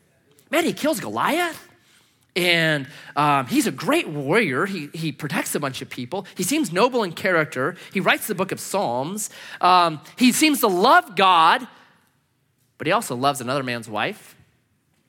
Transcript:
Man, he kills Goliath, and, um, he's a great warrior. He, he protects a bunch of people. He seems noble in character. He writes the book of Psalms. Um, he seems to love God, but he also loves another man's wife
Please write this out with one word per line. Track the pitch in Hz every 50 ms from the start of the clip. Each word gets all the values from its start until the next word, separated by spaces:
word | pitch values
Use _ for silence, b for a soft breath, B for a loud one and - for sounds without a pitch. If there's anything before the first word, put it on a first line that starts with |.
| _ _ _ _ _ _ _ _ _ -
Man, | - 330 339
he | 254 185
kills | - - 294 311 202
Goliath, | 139 110 104 113 143 190 277 339 349 339 208 - - - _ _ b b b b b b b b b b -
and, | 180 180 180 170 170 165 160 156 147 135 - B B B B B
um, | 139 151 147 143 139 131
he's | 117 202 294 240
a | 196
great | 139 131 143 196 285 349 -
warrior. | - 156 147 135 135 170 226 247 139 127 135 180
He, | 196 196 175 143 143 -
he | 165 160 156
protects | 151 - - 139 160 233 302 - -
a | 175
bunch | 147 135 131 -
of | 131 -
people. | - - 123 123 180 196 190 B B
He | B 185
seems | 185 277 320 294 170
noble | 165 180 226 262 247 240 214
in | 175
character. | - - - 196 185 160 151 147 - 127 131 160 180 B B B B
He | 202
writes | - 214 269 302 -
the | - 208
book | 170 190 190 151
of | -
Psalms. | - - - 196 196 131 120 123 135 160 196 214 - - B B B B B B
Um, | B 180 185 180 175 170 156 143 - B B
he | B 247 247
seems | 208 - 311 311 294 -
to | -
love | 214 185 175 196 262 320 359 349 302 190
God, | 180 196 190 180 165 160 170 214 262 254 - - b b b b b b b b _ _ _ _ _ _ _ _ _ _ _ _
but | - 131
he | 151 190
also | 226 226 - 135
loves | 120 131 143 139 135
another | 117 120 135 147 135
man's | 123 120 120 110 113
wife | 110 104 117 165 220 - - - - _ _ _ _ _ _ _ _ _ _ _ _ _ _